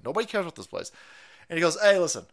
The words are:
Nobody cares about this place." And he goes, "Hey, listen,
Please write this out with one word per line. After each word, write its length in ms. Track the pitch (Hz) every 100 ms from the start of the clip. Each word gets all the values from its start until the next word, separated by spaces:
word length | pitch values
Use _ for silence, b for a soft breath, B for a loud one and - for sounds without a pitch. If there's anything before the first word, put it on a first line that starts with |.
Nobody 220 | 117 185 233
cares 180 | 214
about 120 | 175 -
this 120 | 92
place." 240 | - - B B B B B B
And 80 | 165
he 40 |
goes, 160 | 170 165
"Hey, 160 | 208 196
listen, 280 | 165 110 -